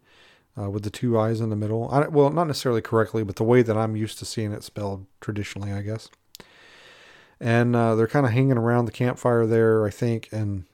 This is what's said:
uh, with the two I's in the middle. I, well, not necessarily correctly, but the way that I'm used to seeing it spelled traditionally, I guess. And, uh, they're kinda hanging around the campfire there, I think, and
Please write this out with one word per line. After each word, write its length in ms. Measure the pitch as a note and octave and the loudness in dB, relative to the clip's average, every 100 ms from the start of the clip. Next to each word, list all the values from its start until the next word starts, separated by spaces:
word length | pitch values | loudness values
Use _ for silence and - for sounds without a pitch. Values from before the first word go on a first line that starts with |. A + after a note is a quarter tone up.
| _ _ _ _ _ - | _ _ _ _ _ -10
uh, 120 | G2+ | -6
with 100 | G#2 | -6
the 80 | G#2 | -8
two 300 | - B2 A2+ | -4 0 2
I's 220 | A2 A2 | 2 0
in 100 | A2+ | -2
the 40 | G#2 | -2
middle. 320 | G#2+ A2+ A#2 | -2 -4 0
I, 160 | C3+ D3+ | 0 2
well, 240 | D3 C#3 | 4 4
not 160 | D#3 E3 | 2 -2
necessarily 340 | B2+ C3 A2+ | -2 0 -2
correctly, 420 | - A2+ G#2+ A#2 | 2 2 2 0
but 120 | G#2 - | -4 -2
the 80 | |
way 180 | A2 B2 | 4 4
that 160 | A2 G#2+ | 4 2
I'm 180 | A2 G#2+ | 0 -2
used 220 | G#2+ - | -6 -8
to 80 | - | -10
seeing 260 | - G#2+ | -6 -6
it 120 | G#2 | -8
spelled 420 | - - G2+ F#2+ F#2+ _ | -12 -10 -8 -8 -14 _
traditionally, 520 | - G2+ G2+ G2+ G2+ | -8 -8 -8 -8 -8
I 120 | G2 | -6
guess. 260 | G2+ A2 - _ _ - - _ - - - - - - _ - | -6 -10 -12 _ _ -20 -20 _ -20 -20 -20 -20 -20 -20 _ -8
And, 360 | A#2+ A#2 A#2+ A#2+ | 0 2 4 2
uh, 200 | A2+ A2 | 2 2
they're 100 | A2+ | 2
kinda 240 | D3 C3 | 2 2
hanging 300 | A#2+ C3+ B2 | 2 2 2
around 260 | A#2 A#2+ A#2 | 2 2 0
the 60 | |
campfire 560 | - B2 - B2 A#2 A2 | -2 -4 0 0 2 4
there, 360 | A2+ A2+ A2 | 4 4 4
I 60 | G#2 | 0
think, 400 | - A#2+ A2+ - | -2 -2 -2 -6
and 340 | G#2+ G#2 G2 - | -6 -4 -6 -10